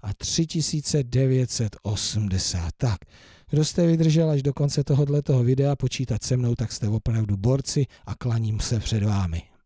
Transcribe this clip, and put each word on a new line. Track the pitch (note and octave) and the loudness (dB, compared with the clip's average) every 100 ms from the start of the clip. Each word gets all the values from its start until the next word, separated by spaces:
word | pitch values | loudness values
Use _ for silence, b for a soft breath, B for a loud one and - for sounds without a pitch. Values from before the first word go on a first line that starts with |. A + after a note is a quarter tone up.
a | - | -8
tři | - - - E3 | -8 -4 -2 -2
tisíce | E3 D3+ D#3 - D3+ | -2 -2 -4 -2 -2
devět | B2 B2 C3+ C3 B2+ | 0 2 2 2 0
set | - A2 - | -2 -4 -4
osmdesát. | - G#2 - G#2+ G#2 F#2 - F2+ E2 - | -6 -4 -4 -2 -2 -2 -2 -4 -6 -2
Tak, | B2 F#2+ - B B B B | -2 -2 -8 B B B B
kdo | C#3+ D#3 | 0 0
jste | - E3+ | 2 4
vydržel | E3 D#3+ D#3 D#3+ | 4 4 4 4
až | D3 | 2
do | C#3 | 0
konce | C3+ C#3+ C#3+ | 0 0 0
tohodletoho | C#3+ C#3 C#3+ D3 - C3+ | 2 2 2 0 2 2
videa | A#2+ C3 C#3 C#3 | 4 2 2 0
počítat | B2+ - C3 G#2+ | -2 -2 -4 -4
se | - B2 | 0 0
mnou, | B2 A#2+ | 0 0
tak | A2 | -4
jste | - G2+ | -4 -2
opravdu | A2 - A2+ A2 G2+ | -2 0 -2 0 0
borci | G#2+ C3+ C3 - C3+ B B | 2 0 0 -2 -2 B B
a | - | -8
klaním | B2 A#2 A2+ G#2+ | -2 -2 -2 -2
se | - A2+ | -2 -2
před | - A2 | -2 0
vámi. | G#2 G2+ F#2 E2 - _ | 0 0 -2 -4 -8 _